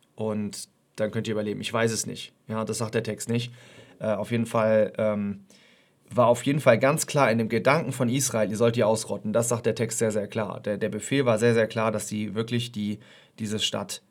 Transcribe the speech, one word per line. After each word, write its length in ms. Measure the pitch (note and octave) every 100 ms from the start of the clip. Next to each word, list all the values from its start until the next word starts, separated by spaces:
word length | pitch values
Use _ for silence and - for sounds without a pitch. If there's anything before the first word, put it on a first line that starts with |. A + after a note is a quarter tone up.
| _ -
und 540 | A2 G#2+ G#2 - - _ _ -
dann 160 | G#2+
könnt 160 | A2 A2
ihr 60 |
überleben.“ 280 | G#2+ G#2 G2+
Ich 120 | G2+
weiß 180 | A#2 A2+
es 140 | A2 A2
nicht, 280 | F#2+ - _ -
ja, 160 | A2
das 140 | A2 A2
sagt 160 | A2 A2+
der 80 |
Text 260 | A2 G#2 -
nicht. 240 | A#2 A#2+ - - - - -
Äh, 80 | G#2+
auf 240 | G2+ G2+
jeden 140 | A#2 A2+
Fall, 480 | A#2 A2 A2 G2+ -
ähm, 440 | G#2+ G#2 G2+ G2 - - _ _ _ _ -
war 140 | - A#2+
auf 160 | A#2+
jeden 160 | - C#3+
Fall 180 | C3 A2+
ganz 300 | C3 D#3+ -
klar 240 | D3 B2+
in 60 | A#2
dem 100 | A2
Gedanken 460 | A2+ A2 D3+ B2+
von 160 | B2 B2
Israel, 400 | C3 B2+ A2+ G#2
„Ihr 80 | G#2
sollt 180 | A#2 A#2+
die 80 |
ausrotten.“ 500 | G#2+ A2 - G2+ G#2+
Das 160 | A2 A#2
sagt 160 | A#2 A#2
der 100 | A2
Text 240 | A#2 -
sehr, 120 | A2+
sehr 160 | G#2+ G2+
klar. 320 | A2+ G#2 -
Der, 180 | - G#2
der 120 | G#2+
Befehl 360 | G#2 - C#3 B2
war 140 | A2
sehr, 140 | A#2+
sehr 140 | A#2 A2
klar, 240 | A2+ A2
dass 160 | G#2+ -
sie 280 | G#2+ G#2+ G2
wirklich 360 | A#2 A#2+ A#2+
die, 280 | G#2+ G#2 G#2 - - _ -
diese 200 | A2 G#2+
Stadt 420 | - G#2+ F#2+ - _